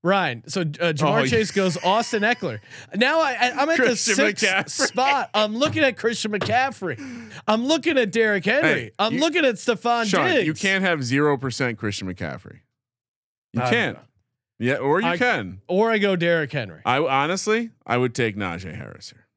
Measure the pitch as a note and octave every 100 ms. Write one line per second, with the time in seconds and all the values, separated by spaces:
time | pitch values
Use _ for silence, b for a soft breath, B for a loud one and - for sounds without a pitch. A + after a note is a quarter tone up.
0 | F3 G3 D#3+ A2+ - F#3+ E3 C#3+ E3+ D3+
1 | D3 A3 - A3+ G#3+ G3+ F#3 E3+ F3 G#3
2 | A3+ A3 G#3 A#3+ E3+ G#2+ B B B G3
3 | B3+ D#4+ D4+ A#3 B3 B3+ D4 E4 B3+ A#3
4 | - G3 G#3+ F#3+ G3+ F#3+ - - C4+ -
5 | C4 C#4 - G#3+ G#3+ A3 D4+ D#4+ C#4 -
6 | A3+ A3+ A3 G#3 F#3 A#3 C4+ - F3+ A2+
7 | C4+ A#3+ A3+ - - A3 B3+ D#4+ D#4 C#4
8 | A3+ A3+ A3 G3+ G3 C4 A3 C#3 A2+ -
9 | G#3+ B3+ E4 E4 C#4 G#3 - A3 A#3+ A#3+
10 | A3 F#3 D3+ D4+ E3 D#3 G3 F#3+ F#3+ D#3+
11 | B2 C#3 D3 C3+ C3 - B2+ A2 G#2+ F#2+
12 | F#2+ F2+ E2 C#2+ - - _ _ _ _
13 | _ _ _ _ _ A#2 B2 A#3 F3 -
14 | - _ _ _ _ _ A#2+ C#3 C#3 E3+
15 | G#3 F3 B3 F3+ F#2 F#2+ - F3+ A3+ A3
16 | G3+ F#3 E3+ E3+ D3 C#3+ G#2 D#2+ - C3
17 | D3+ C3+ D3 F#3+ G#3+ A3 A3+ _ - B2
18 | B2+ A#2+ A#2 G#2 F#2+ E2+ F#2 - G#1+ G1+
19 | - - _